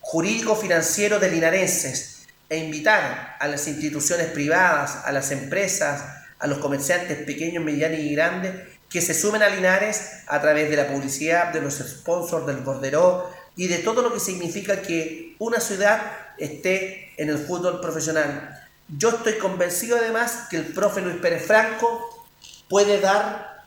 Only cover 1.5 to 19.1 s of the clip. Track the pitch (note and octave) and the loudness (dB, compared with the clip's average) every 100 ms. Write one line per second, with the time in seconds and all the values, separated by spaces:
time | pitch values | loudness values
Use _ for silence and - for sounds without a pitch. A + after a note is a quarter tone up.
1.5 | F#3 F3+ - C#3 B2 - - - _ _ | 4 2 0 -2 -6 -8 -16 -20 _ _
2.5 | D#3+ D#3+ D3+ F3+ G#3+ - - - - C#3+ | -6 -4 0 4 4 2 -6 -12 -6 -4
3.5 | C#3+ - C#3+ D3+ D3 C#3 E3+ E3 D3 C#3+ | -2 -4 -4 -4 0 0 0 0 -2 2
4.5 | E3+ F#3 D3+ C#3 - - C#3 C3+ C#3 - | 4 6 4 0 -4 -2 -2 -2 -4 -4
5.5 | F3+ G3 - D3 C#3 - - - - D3 | -2 -2 0 0 -2 -8 -16 -20 -8 -4
6.5 | C#3 D3 C#3 C#3+ F3 F3 D3 - C#3+ E3 | -2 -2 -2 0 0 0 -6 -6 -4 -4
7.5 | E3+ D#3 C#3+ D#3 D#3 D3 C#3+ E3+ F#3 F#3 | -4 -2 0 0 0 -2 0 0 0 -6
8.5 | F#3 - - _ F3 E3+ D#3+ G#3 G#3+ G#3 | -8 -14 -20 _ -4 -2 0 0 4 2
9.5 | F#3+ F#3 F#3+ G#3 G#3 - - - D3 D3 | 4 2 4 2 -2 -6 -14 -4 2 4
10.5 | D3+ D3+ D3+ C#3 C#3 C3+ C3+ D#3 E3+ E3+ | 4 4 2 2 0 -4 -4 2 2 2
11.5 | D#3 C#3+ C#3 - - - F3 E3+ E3 C#3+ | 0 -4 -6 -8 -10 -2 -2 0 -2 -2
12.5 | C3 B2+ C3 C3+ D3 F3+ F3+ - - - | -4 -4 -4 0 6 6 4 -2 -12 -18
13.5 | - F3+ E3+ A3 A3+ B3 G#3+ - F3+ E3+ | -6 -2 0 0 2 2 0 -4 -4 -6
14.5 | G3+ G3 F#3+ - E3 D#3+ D#3+ - - A3+ | -6 -2 -2 0 -2 -2 -8 -14 -8 -2
15.5 | A3+ - G3 G3+ G#3+ - - - - D3 | -2 -2 2 4 4 0 -10 -16 -10 -10
16.5 | D3 F#3 F#3+ F#3+ - - - D3+ D3 D3 | -4 0 0 -2 -10 -16 -6 -2 -2 -2
17.5 | F3 F3 E3+ E3 D#3 D3 D#3 D3 C#3+ - | -2 -2 -2 -4 -4 -2 0 0 -2 -10
18.5 | - - _ _ C#3+ A3 | -16 -20 _ _ 0 2